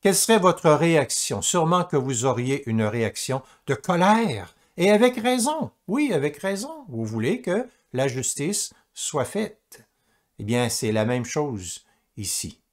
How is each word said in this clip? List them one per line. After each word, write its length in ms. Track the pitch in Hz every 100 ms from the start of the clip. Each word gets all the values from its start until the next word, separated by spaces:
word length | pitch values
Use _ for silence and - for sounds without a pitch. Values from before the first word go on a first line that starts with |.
Quelle 140 | 202 190
serait 220 | - 220
votre 320 | 180 170 170
réaction ? 720 | 147 170 165 127 - - 107
Sûrement 440 | - - 160 180 170
que 120 | 147
vous 280 | 131 123 131
auriez 360 | 117 123 139 -
une 140 | 110
réaction 580 | 107 117 110 - - 135 - _ -
de 60 |
colère. 800 | 135 - 175 185 220 226 113 90 _ _ -
Et 160 | 185
avec 240 | 208 247 247
raison. 560 | 226 254 233 311 262 _ -
Oui, 240 | 220 294
avec 240 | 165 143 147
raison. 480 | 190 196 262 320 247
Vous 160 | 117 110
voulez 360 | 113 117 240
que 260 | 208 190 247 _ _
la 160 | 127 135
justice 640 | 127 123 - 143 202 - _ _
soit 320 | - - 147 123
faite. 600 | 202 214 - _ - _ _ _ _ _ _
Eh 40 |
bien, 240 | 104 120 120
c'est 240 | - 113
la 140 | 110 107
même 200 | 123 120
chose 600 | - 147 110 90 - _ _ _ -
ici. 420 | 98 - 90 - _